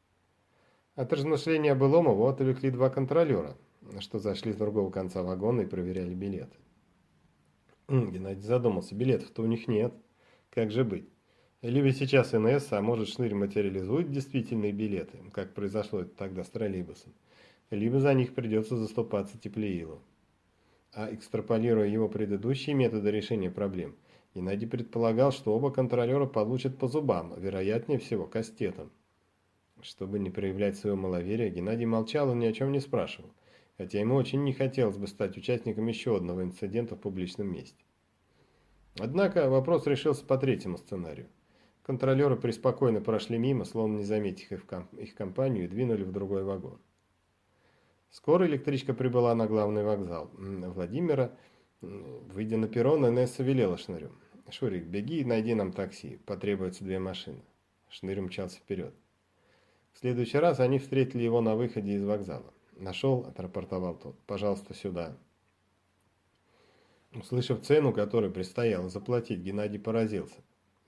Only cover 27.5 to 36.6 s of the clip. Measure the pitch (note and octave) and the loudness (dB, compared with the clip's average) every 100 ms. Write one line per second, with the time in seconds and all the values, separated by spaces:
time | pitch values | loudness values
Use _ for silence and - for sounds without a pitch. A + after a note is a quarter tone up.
27.5 | F#2+ F#2+ A2+ - C3+ - A2 - A2 A2 | 0 0 0 0 -2 0 -4 -2 -4 -6
28.5 | - G2 F2 D2 - _ _ _ _ _ | -4 -4 -4 -12 -18 _ _ _ _ _
29.5 | _ _ - - - F#2+ G2+ F#2+ F2+ G2 | _ _ -20 -20 -10 -6 -2 -2 -2 -2
30.5 | F#2+ G2+ G2 G#2 G2 F#2+ F2+ F2+ A2 A2 | 0 0 0 -2 0 0 -2 -2 -2 -2
31.5 | F2 F#2 A#2 A2+ A2+ A2 D3+ C#3 A#2+ A2+ | -2 -2 -2 0 0 0 0 2 2 0
32.5 | A2 C3+ C#3 C#3 A#2 E2 - - _ _ | 2 0 0 0 -2 -2 -6 -16 _ _
33.5 | - _ - F#2 G2+ A2 C3+ B2+ C3+ C#3+ | -20 _ -12 -4 -2 2 2 2 0 0
34.5 | C3 C3 C3 A2+ G2 G2 - G2+ G2 - | 0 -2 2 0 0 -6 -4 -4 -4 -2
35.5 | A#2+ A#2 G#2+ A2+ A2 B2+ G#2 F2 F2+ F#2 | -2 -2 -2 -2 -2 0 0 0 -2 -4
36.5 | F2+ | -6